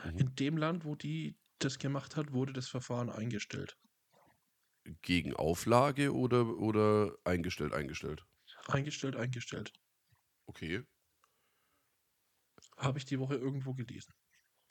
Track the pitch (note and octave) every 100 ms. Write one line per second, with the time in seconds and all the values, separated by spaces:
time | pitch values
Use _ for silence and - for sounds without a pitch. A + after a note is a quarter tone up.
0 | E2 E2 C3 - C#3 D#3+ D#3 F3 D#3 D3
1 | D3 D#3+ D3+ - _ - C#3 - C#3 C#3
2 | - D#3+ C#3+ B2+ C3+ C3 - B2+ - A#2+
3 | A#2+ - A#2 G2+ - G#2 - - _ _
4 | _ _ _ _ _ _ _ _ - E2
5 | - F2 C#2+ - D#2 F2 A2 A#2+ C#3+ C#3
6 | C#3+ C3 B2 B2 A#2 - A2 G#2+ G#2+ G#2+
7 | G2+ - F2 F2+ E2+ - D2+ C#2 C#2+ -
8 | D2 D#2 - _ - - - C#3 C#3+ -
9 | C3+ A#2+ A#2+ A#2+ - - G#2+ - _ _
10 | _ _ _ _ - - D#2+ G2+ - _
11 | _ _ _ _ _ _ _ _ _ _
12 | _ _ _ _ _ _ - - C3+ C#3+
13 | - C3 C3 C3+ C3+ C#3 C3+ C3 A#2+ -
14 | - _ _ _ _ _ _